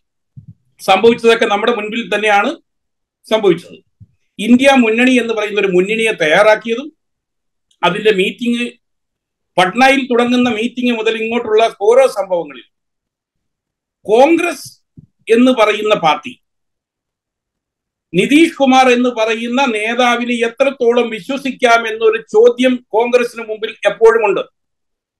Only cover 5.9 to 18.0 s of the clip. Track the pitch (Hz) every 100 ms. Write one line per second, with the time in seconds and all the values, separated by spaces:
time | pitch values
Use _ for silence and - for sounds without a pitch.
5.9 | 220 220 170 156 170 214 214 233 226 294
6.9 | _ _ _ _ _ _ _ _ _ 175
7.9 | 196 214 190 208 - 240 240 240 - _
8.9 | _ _ _ _ _ _ - 185 233 262
9.9 | 277 254 240 240 247 247 214 240 254 247
10.9 | 226 220 226 220 240 226 214 226 - 208
11.9 | 254 262 202 185 180 151 127 _ _ _
12.9 | _ _ _ _ _ _ _ _ _ _
13.9 | _ - 220 285 330 349 302 - - _
14.9 | - _ _ - 233 254 254 214 214 214
15.9 | 202 160 147 - - _ _ _ _ _
16.9 | _ _ _ _ _ _ _ _ _ _
17.9 | _